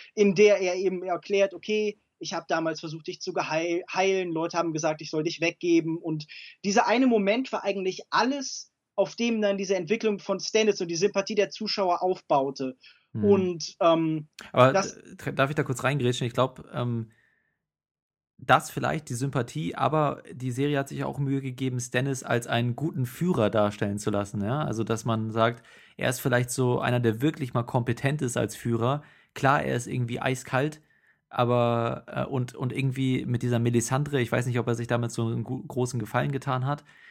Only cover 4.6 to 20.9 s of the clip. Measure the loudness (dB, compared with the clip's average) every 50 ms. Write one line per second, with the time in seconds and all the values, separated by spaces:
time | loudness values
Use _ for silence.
4.6 | 0 0 -2 0 0 -2 -2 -2 -6 -4 -4 -2 -2 -2 -2 0 -2 -2 -2 0
5.6 | 0 4 4 4 4 0 -6 -4 -4 -6 -6 -6 -8 _ -16 -18 -18 -20 -20 _
6.6 | -4 2 2 2 4 4 2 4 4 4 4 4 4 2 2 0 0 -4 -6 -4
7.6 | -2 -2 -4 -2 -4 -4 -6 -6 -8 -2 0 2 2 2 -2 -4 -6 -10 -12 -12
8.6 | -16 _ _ _ _ _ -2 -2 -2 -2 0 -2 -2 0 0 2 2 0 0 0
9.6 | 0 -2 -2 -2 0 -2 -2 0 2 -2 -2 -2 -2 -4 -4 -4 -4 0 2 2
10.6 | 4 4 2 0 -2 -4 0 0 0 2 2 0 -2 0 0 0 0 0 -2 -8
11.6 | -6 -4 -2 0 2 2 2 2 2 0 -2 -2 _ 2 2 2 2 0 -2 -4
12.6 | -6 -6 -6 _ _ -20 -20 _ _ _ -6 0 4 6 6 6 4 0 -2 -4
13.6 | -8 -12 -4 2 4 4 6 4 4 0 0 -2 -4 _ _ -20 -16 -2 6 6
14.6 | 6 8 6 4 0 -2 -8 -14 -20 -20 -18 -10 -8 -6 0 0 0 2 2 -2
15.6 | -2 -2 -4 -2 0 0 0 2 2 0 0 0 -2 -2 2 0 0 0 0 -10
16.6 | -18 -10 -6 -4 -4 -2 -4 -4 -6 -8 _ _ _ _ _ _ _ _ _ _
17.6 | _ _ _ _ _ _ _ _ _ _ _ _ _ _ _ -12 2 4 4 4
18.6 | 4 -2 -6 -4 -2 -2 -2 -4 -4 -6 -6 -4 -4 -2 0 -2 -2 -2 -6 -6
19.6 | -6 -6 -4 -2 0 2 2 2 0 0 -2 -6 -12 -16 -12 -8 -6 -6 -2 -2
20.6 | 0 0 0 -2 -2 -4